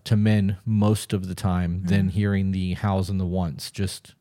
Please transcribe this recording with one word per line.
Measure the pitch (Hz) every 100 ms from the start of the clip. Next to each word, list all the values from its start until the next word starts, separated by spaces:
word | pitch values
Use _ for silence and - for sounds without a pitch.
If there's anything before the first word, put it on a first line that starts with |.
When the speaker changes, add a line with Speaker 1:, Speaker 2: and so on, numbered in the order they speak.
Speaker 1:
to | - 107
men | 110 107 98 92
most | 113 107 104 107 -
of | 101 92
the | 90
time | 98 90 87 90
than | 95 101
Speaker 2:
Mm-hmm. | 92 101
Speaker 1:
hearing | 104 98 95
the | 95 92
hows | 87 104 95 92
and | 95
the | 90
wants. | 92 85 67 -
Just, | - 95 - - _